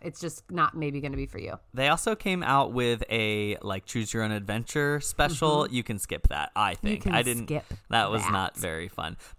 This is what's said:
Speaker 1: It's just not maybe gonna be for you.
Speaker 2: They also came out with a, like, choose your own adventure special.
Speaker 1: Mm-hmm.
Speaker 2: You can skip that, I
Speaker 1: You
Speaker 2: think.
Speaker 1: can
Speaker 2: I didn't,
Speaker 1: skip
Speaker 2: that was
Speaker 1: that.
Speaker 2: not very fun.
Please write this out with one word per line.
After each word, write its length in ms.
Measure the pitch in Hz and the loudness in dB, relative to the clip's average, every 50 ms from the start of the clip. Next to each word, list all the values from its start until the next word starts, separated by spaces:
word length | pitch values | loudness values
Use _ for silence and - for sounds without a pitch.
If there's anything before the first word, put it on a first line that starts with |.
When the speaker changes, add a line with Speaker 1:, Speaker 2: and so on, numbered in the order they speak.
Speaker 1:
It's 180 | - 175 156 - | -10 -10 -10 -8
just 240 | - 165 156 - - - | -8 -8 -8 -10 -12 -6
not 240 | 180 175 156 151 - | 0 0 0 0 0
maybe 240 | 160 156 147 139 143 | -2 -4 -4 -4 -4
gonna 140 | 139 143 139 139 | -6 -6 -4 -4
be 80 | 139 | -6
for 140 | 135 - - | -6 -8 -10
you. 180 | - - - - _ _ - | -10 -10 -10 -12 _ _ -4
Speaker 2:
They 140 | 123 135 143 | 0 2 2
also 280 | 160 165 - 233 220 | 4 2 2 0 -2
came 280 | 214 - 208 185 180 - | 0 0 -2 0 0 2
out 300 | - 135 139 139 - 117 | 4 4 4 4 4 2
with 300 | 123 123 120 117 110 113 - | 2 2 2 2 0 0 -2
a, 480 | 110 113 110 107 107 107 104 104 104 - | 0 2 2 2 2 2 0 0 -2 -2
like, 240 | - 101 95 95 - | -4 -4 -4 -4 -6
choose 280 | - - 120 110 101 - | -6 -4 -4 -2 -2 -2
your 100 | 113 110 | -2 0
own 80 | 107 | 0
adventure 680 | 107 107 101 95 104 113 117 - - 151 147 143 147 147 | -2 -2 -4 -4 -4 -4 -4 -2 0 0 2 2 0 0
special. 640 | 139 - - - 147 147 156 131 160 156 151 147 147 | -2 -2 0 2 2 2 2 2 4 4 4 4 4
Speaker 1:
Mm-hmm. 80 | - 127 | 2 0
Speaker 2:
You 80 | 123 113 | -2 -2
can 160 | - 113 98 | -2 -4 -6
skip 280 | - - - 76 - - | -4 -6 -2 4 4 4
that, 240 | 69 73 73 - - | 4 4 -4 -2 0
I 160 | - 104 98 | 2 2 2
Speaker 1:
You 40 | 85 - | 2 0
Speaker 2:
think. 260 | - - 214 - - | 0 -2 0 0 0
Speaker 1:
can 100 | 101 - | 2 2
Speaker 2:
I 60 | 113 123 | 2 2
didn't, 240 | 123 120 120 113 - | 2 0 -2 -2 -4
Speaker 1:
skip 180 | 151 147 - - - - - - | -4 -4 -6 -8 -12 -12 -6 0
Speaker 2:
that 220 | 110 113 107 98 | 2 2 2 2
was 100 | 107 110 104 | 2 0 0
Speaker 1:
that. 80 | 90 | 0
Speaker 2:
not 260 | 92 95 95 - - - | 0 0 0 -2 -4 -4
very 300 | - 90 80 80 85 - | -4 -4 -4 -4 -6 -8
fun. 280 | - - 80 80 85 - - - - | -8 -8 -8 -8 -8 -10 -14 -16 -4